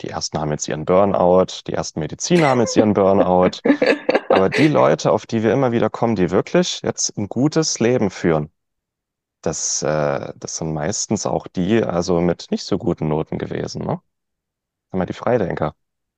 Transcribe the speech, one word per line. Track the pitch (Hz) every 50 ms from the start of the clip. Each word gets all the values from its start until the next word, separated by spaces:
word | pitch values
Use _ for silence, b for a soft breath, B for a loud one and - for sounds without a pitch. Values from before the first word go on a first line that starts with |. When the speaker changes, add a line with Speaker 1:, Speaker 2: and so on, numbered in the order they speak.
Speaker 1:
die | - -
ersten | 85 85 - - - 76
haben | 78 76 76
jetzt | 73 - -
ihren | 65 78 78
Burnout, | - 90 92 101 98 - - 92 87 90 92 92 - - - -
die | - -
ersten | - 82 - - -
Mediziner | 78 76 - - - - 175 175 156 139
haben | 131 123
jetzt | 113 - -
ihren | - 110 107 98
Burnout. | 104 98 95 98 98 87 90 92 90 90 - - - -
Speaker 2:
<laughs> | - 294 285 - - - 285 - - - - - -
Speaker 1:
Aber | - - 190 185
die | 147 - 139 160
Leute, | 143 123 127 139 156 156 - - 82
auf | 110 -
die | - 117 113 110
wir | 110 101
immer | 135 135 123 117
wieder | 113 104 107
kommen, | - - 123 117 113
die | 95 90 80
wirklich | 90 107 147 - - 175 180 - - - -
jetzt | - - - - - - -
ein | 104 95
gutes | - 117 131 156 - 160 160 - - -
Leben | 113 117 127 123 113 95
führen, | - - - 87 78 78 76 78 - _ _ _ _ _ _ _ _ _ _ _ _ _ _ _ _ _ -
das, | 85 80 - - - - - -
äh, | 69 76 78 73 71 69 - - - -
das | - - - - -
sind | 82 80 78
meistens | 76 76 87 107 - - - 113 95 -
auch | - - 85 - -
die, | - 95 90 92 113 113 -
also | - 87 87 87 92 90 85
mit | 87 87 85 - - -
nicht | 214 226 -
so | - 101 92
guten | - 85 85 - - 78
Noten | 76 78 - - - -
gewesen, | - - - 82 82 - - - -
ne? | - 147 185 - _ _ _ _ _ _ _ _ _ _ _ _ _ _ _ _ _ -
Sag | 92
mal, | 90
die | - -
Freidenker. | - - 110 123 120 98 80 80 - 80 76 - _ _ _ _ _ _ _ _